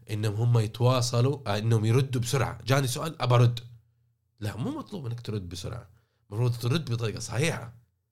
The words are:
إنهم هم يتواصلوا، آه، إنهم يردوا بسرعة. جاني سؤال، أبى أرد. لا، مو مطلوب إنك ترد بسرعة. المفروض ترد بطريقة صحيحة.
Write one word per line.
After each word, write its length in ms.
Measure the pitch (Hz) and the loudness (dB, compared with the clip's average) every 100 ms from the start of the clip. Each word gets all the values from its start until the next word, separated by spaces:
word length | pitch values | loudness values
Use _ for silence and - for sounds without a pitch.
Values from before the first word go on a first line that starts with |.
| - | -10
إنهم 240 | 107 107 | -4 -2
هم 240 | 104 117 120 | 0 2 4
يتواصلوا، 800 | 107 - 120 127 120 120 127 147 - | 2 2 4 4 2 2 2 0 -2
آه، 120 | 104 | 0
إنهم 260 | 113 113 | 2 2
يردوا 360 | 110 127 131 123 | 4 2 2 -2
بسرعة. 380 | 120 139 85 82 104 | 0 0 0 -2 0
جاني 200 | 139 131 | 2 2
سؤال، 360 | 151 156 - | -2 -6 -4
أبى 120 | 123 | 4
أرد. 260 | 123 120 120 - - _ _ _ _ _ - | 6 6 4 -8 -20 _ _ _ _ _ -10
لا، 160 | 101 98 | -8 -6
مو 220 | 196 302 | -6 -6
مطلوب 280 | - 190 120 | -10 -10 -8
إنك 140 | 120 | -10
ترد 280 | - 107 87 | -6 -8 -8
بسرعة. 400 | 87 - - - _ _ _ - | -10 -10 -12 -14 _ _ _ -10
المفروض 280 | 104 123 120 | -2 0 0
ترد 320 | 120 160 123 | 0 -2 -2
بطريقة 300 | 117 113 98 | -4 -4 -6
صحيحة. 540 | - 107 156 - - - _ _ _ | -6 -2 -2 -4 -8 -16 _ _ _